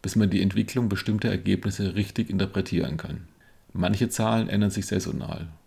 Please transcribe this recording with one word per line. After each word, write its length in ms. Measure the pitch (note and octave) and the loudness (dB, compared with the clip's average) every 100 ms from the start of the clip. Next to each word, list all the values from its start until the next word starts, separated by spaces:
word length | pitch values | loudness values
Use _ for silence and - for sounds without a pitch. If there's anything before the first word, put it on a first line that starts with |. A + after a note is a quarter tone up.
bis 160 | G2+ G#2+ | 0 2
man 140 | G#2 | 4
die 100 | F#2 | 4
Entwicklung 480 | F#2+ G2 A2 B2+ A#2 | 2 2 0 0 0
bestimmter 400 | G2 - G#2+ A#2 | 0 0 0 0
Ergebnisse 640 | G2 G2 G2 G#2 - G2 | 0 0 0 0 -2 -2
richtig 360 | F#2 G2+ - A2+ | 0 -2 -2 -2
interpretieren 680 | G2 G2 G2+ F#2+ F2 C2 D#2 | 0 0 -2 0 0 -2 -4
kann. 320 | - - - _ - - - | -6 -10 -12 _ -20 -20 -10
Manche 340 | - F2+ G#2 A#2+ | -2 2 2 0
Zahlen 400 | - A2 A2+ A2+ | 2 2 2 2
ändern 220 | G2+ G#2 | 2 2
sich 160 | G2+ F#2+ | 0 -2
saisonal 640 | F#2+ - - - D#2 E2 D#2+ | -2 -2 -6 -6 -8 -10 -14